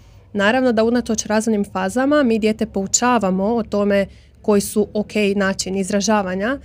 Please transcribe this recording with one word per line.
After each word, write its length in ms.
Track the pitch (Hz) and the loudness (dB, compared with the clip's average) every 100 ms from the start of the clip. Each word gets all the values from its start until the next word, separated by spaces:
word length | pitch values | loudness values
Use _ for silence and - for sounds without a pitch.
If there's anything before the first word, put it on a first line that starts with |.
| - - - 202 | -20 -20 -10 0
Naravno 360 | 196 254 254 | 2 4 2
da 120 | 220 | 2
unatoč 420 | 226 247 233 214 - | 2 0 -2 -4 -2
razvojnim 380 | 214 220 214 | -2 0 0
fazama 600 | 202 185 190 226 269 302 | -2 -4 -4 0 2 2
mi 160 | 262 226 | 2 2
dijete 260 | 214 214 220 | 0 0 -4
poučavamo 800 | - 190 - 247 240 196 185 | -4 -4 0 2 2 2 0
o 200 | 196 240 | 0 -2
tome 420 | 214 208 202 202 190 - - - | -2 -2 0 0 -2 -8 -20 -8
koji 200 | - 202 | 0 2
su 260 | 196 220 202 | 2 -2 -2
ok 180 | 214 208 214 202 202 | -2 -4 0 0 2
načini 440 | 190 196 - 190 | 0 -2 -4 -4
izražavanja, 800 | 190 202 196 214 180 185 214 277 | -2 -2 0 0 0 -4 -4 -6